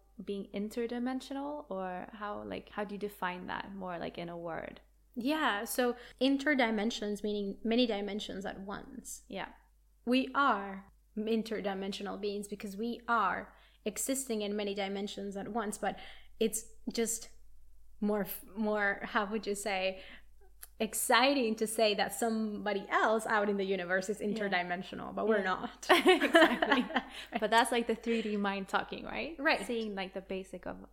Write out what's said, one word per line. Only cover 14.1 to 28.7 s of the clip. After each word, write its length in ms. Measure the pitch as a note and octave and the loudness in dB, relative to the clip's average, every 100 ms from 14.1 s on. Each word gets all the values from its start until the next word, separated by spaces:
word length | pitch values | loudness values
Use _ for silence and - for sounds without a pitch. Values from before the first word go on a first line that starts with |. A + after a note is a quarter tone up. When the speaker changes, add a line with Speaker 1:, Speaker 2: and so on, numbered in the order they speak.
| C4 - G#3+ | -2 -2 -2
Speaker 2:
in 140 | G#3 G#3 | -2 -2
many 180 | G3+ | -2
dimensions 600 | G3+ G3 G3 G3+ - G3+ G3 | -2 -2 -2 -4 -6 -6 -6
at 120 | G3 | -4
once, 300 | A3+ G#3 - | -4 -2 -2
but 200 | G3 - - - - - | -2 -2 -8 -14 -8 0
it's 240 | A3 - - - - | 0 0 -8 -12 -6
just 360 | - A3+ - - - - - - - - - | -2 0 -2 -8 -16 -18 -18 -18 -18 -16 -2
more, 220 | G#3 G#3 | 0 2
f-, 220 | F#3 - - G3 | 0 -6 -8 -2
more, 440 | G#3+ G#3+ G3+ G3+ | 0 2 2 0
how 200 | G#3+ A3+ G3 | 0 0 0
would 200 | A3 G3+ | -2 -2
you 80 | |
say, 460 | G3+ A3 F#3+ F#3+ F#3+ - - - - - - - - | -2 -2 0 0 -2 -10 -16 -18 -20 -20 -20 -10 -4
exciting 720 | A3 - - A#3 C4 C#4 A3 | -2 0 6 8 8 6 4
to 120 | A3 G#3+ | 2 0
say 280 | - G#3+ | 4 4
that 180 | G3+ F#3 | 4 0
somebody 720 | - A#3 A3 G#3+ G3+ G3+ G3+ G3 | 0 0 0 -2 -2 -2 -2 0
else 340 | F4 C#4 A3 - | 4 4 4 4
out 220 | A3 G3+ | 2 4
in 80 | G3+ | 2
the 80 | |
universe 440 | F#3+ F#3+ F3 F#3+ F#3 | 2 0 2 0 0
is 120 | G3+ | -2
Speaker 1:
Yeah. 60 | G#3 | -2
Speaker 2:
interdimensional, 840 | A3+ G3 F#3 F3 F3 - F#3+ - | 0 0 0 0 -4 -6 -8 -6
but 140 | G3 G#3 | 0 2
we're 100 | G#3 | 4
Speaker 1:
Yeah. 60 | |
Speaker 2:
not. 420 | F#3+ - - - - | 2 0 -4 -2 4
Speaker 1:
<laughs> 180 | E4+ F4+ | 8 8
Exactly. 800 | E4+ C#4 E4 D#4 A#3+ - C4+ G3 C#4 - | 6 8 8 8 6 2 2 2 -2 -4
Speaker 2:
<laughs> 260 | - - A3+ | -12 -8 -2
Speaker 1:
But 100 | A3 | 4
that's, 200 | A3+ B3+ | 6 6
like, 160 | A#3+ A#3+ | 2 0
the 80 | |
three 280 | A3 A#3 A#3 | -2 0 0
D 140 | G#3 G#3 | 0 0
mind 320 | G3+ G3 | 0 -2
talking, 360 | F#3+ | 0